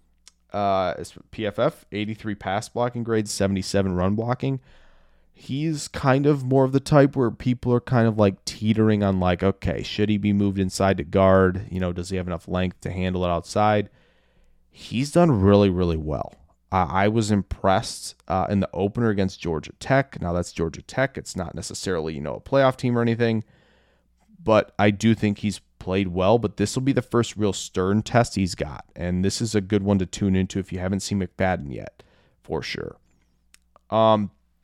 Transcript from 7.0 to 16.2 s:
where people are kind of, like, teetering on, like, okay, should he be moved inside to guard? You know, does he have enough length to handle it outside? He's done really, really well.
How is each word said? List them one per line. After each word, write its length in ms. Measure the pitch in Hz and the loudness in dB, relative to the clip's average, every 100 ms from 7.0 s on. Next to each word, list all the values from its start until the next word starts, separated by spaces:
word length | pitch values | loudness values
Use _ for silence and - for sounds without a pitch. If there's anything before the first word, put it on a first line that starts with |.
| 139 135 | 4 2
where 160 | 117 | -2
people 420 | - 131 123 123 | -2 -2 -2 0
are 60 | 120 | 0
kind 280 | - 127 113 | 2 2 2
of, 120 | 107 | 4
like, 240 | 101 95 - | 2 2 -8
teetering 560 | - 107 107 110 104 | -2 0 4 4 4
on, 180 | 101 92 | 2 2
like, 220 | 90 87 | 0 2
okay, 400 | 98 - 90 60 | 0 0 -4 -4
should 280 | - - 104 | -6 -2 0
he 80 | 104 | 0
be 160 | 104 | 0
moved 260 | 101 101 98 | 2 0 0
inside 380 | 92 - 98 92 | -2 0 0 0
to 60 | |
guard? 640 | 78 98 95 95 92 92 110 | 0 4 6 6 4 2 -6
You 80 | 92 | -4
know, 120 | 90 | -4
does 160 | 87 87 | -4 -6
he 80 | 92 | -6
have 100 | 90 | -6
enough 200 | 82 - | -8 -4
length 340 | 90 92 - | -4 -4 -6
to 100 | 92 | -8
handle 340 | 92 92 90 90 | -4 -4 -2 -2
it 40 | |
outside? 600 | 85 - 107 107 107 101 _ _ _ _ _ _ _ _ | -2 -4 0 2 2 -2 _ _ _ _ _ _ _ _
He's 420 | - - 107 143 | -20 -8 -6 0
done 300 | 170 175 110 | 2 4 4
really, 280 | 98 101 101 | 6 6 6
really 280 | 90 87 78 | 2 0 -2
well. 380 | 76 62 | -4 -6